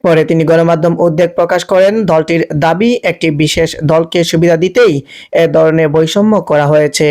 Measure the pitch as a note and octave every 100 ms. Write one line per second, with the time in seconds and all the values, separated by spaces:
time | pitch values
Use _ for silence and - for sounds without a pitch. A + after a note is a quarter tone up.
0 | F#3 D#3+ E3 E3 D#3+ E3 E3 E3 E3+ E3+
1 | F3 D#3 E3+ E3+ E3+ F3+ - F#3 F#3+ G#3+
2 | G3 D#3+ D#3+ E3 E3 D#3 D#3+ F3 A#3 A#3+
3 | F#3 D#3+ E3 D3+ D#3 - D#3+ - D3+ D#3+
4 | E3 F3+ E3+ E3 E3+ E3 F3+ F3+ A#3 D3
5 | - - - - E3 D#3+ D#3+ D#3+ D#3 D#3
6 | D#3+ G3+ G#3+ G#3 - D3+ D3 D3+ D3 -
7 | D3+